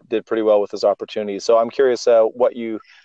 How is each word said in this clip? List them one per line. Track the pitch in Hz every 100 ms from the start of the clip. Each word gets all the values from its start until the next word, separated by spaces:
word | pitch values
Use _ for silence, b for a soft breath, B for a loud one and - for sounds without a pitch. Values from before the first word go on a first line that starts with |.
| -
did | 110 -
pretty | 113
well | 107 104
with | 101
his | 101 104
opportunities. | 98 107 110 104 98
So | - 117
I'm | 117
curious, | - 131 120 120
uh, | 113
what | 110 123 123 123
you | 113 107 b b